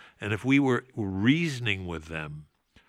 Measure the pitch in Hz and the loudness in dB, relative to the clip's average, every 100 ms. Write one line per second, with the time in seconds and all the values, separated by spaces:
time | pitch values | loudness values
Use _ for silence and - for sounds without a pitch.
0 | - _ 104 107 127 139 135 120 - - | -20 _ -6 -2 4 4 4 2 -2 -6
1 | 98 95 110 156 170 127 120 95 90 82 | -4 2 4 4 0 -2 -4 -4 -4 -8
2 | 80 80 78 76 76 _ _ _ | -8 -8 -8 -12 -18 _ _ _